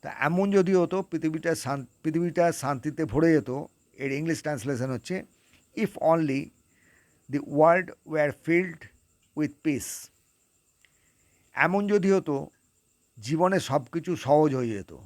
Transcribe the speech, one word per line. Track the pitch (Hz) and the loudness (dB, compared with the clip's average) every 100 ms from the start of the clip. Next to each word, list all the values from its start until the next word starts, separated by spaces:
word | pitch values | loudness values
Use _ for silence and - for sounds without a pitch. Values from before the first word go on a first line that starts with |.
তা | 147 - | -12 -4
এমন | 143 175 202 | -2 0 2
যদি | 202 180 | 2 4
হতো, | 185 170 185 | 4 2 -2
পৃথিবীটা | 190 160 156 160 165 | -4 -4 -4 -4 -2
শান-, | 160 135 139 123 _ | -4 -4 -6 -8 _
পৃথিবীটা | 160 156 175 165 170 | -4 0 -2 2 2
শান্তিতে | 165 139 139 147 143 | 2 -4 -4 -4 -4
ভরে | 156 120 165 | -2 2 4
যেত, | 156 123 131 160 _ _ | 4 2 -8 -10 _ _
এর | - 135 | -10 -6
ইংলিশ | 135 160 160 | -4 -2 -4
ট্রান্সলেশন | 156 147 113 131 131 | -4 -6 -4 -4 -4
হচ্ছে, | 123 - 185 - _ _ _ _ - | -6 -6 -10 -10 _ _ _ _ -4
"If | 220 | -4
only | - 156 165 156 135 151 _ _ _ _ _ _ _ _ | 0 2 4 4 -2 -4 _ _ _ _ _ _ _ _
the | 135 - | -6 -4
world | 143 156 175 175 | 4 6 6 0
were | - - 156 147 127 - | -12 -8 -2 0 -2 0
filled | 170 185 165 - _ _ _ _ - | 0 0 -8 -20 _ _ _ _ -4
with | 151 - | -4 -2
peace।" | 156 135 - - - _ _ _ _ _ _ _ _ _ _ _ _ _ _ | -4 -2 -4 -12 -16 _ _ _ _ _ _ _ _ _ _ _ _ _ _
এমন | - 151 190 202 | -2 0 2 2
যদি | 208 190 | 2 2
হতো, | 190 165 143 139 _ _ _ _ _ _ - | 0 0 -6 -6 _ _ _ _ _ _ -16
জীবনে | 107 156 180 190 | -4 0 2 2
সব | - 135 | 0 -2
কিছু | 120 170 160 170 | -2 -10 -6 -6
সহজ | 127 147 156 | 2 4 4
হয়ে | 131 120 | 2 -4
যেত। | 104 85 69 | -6 -10 -18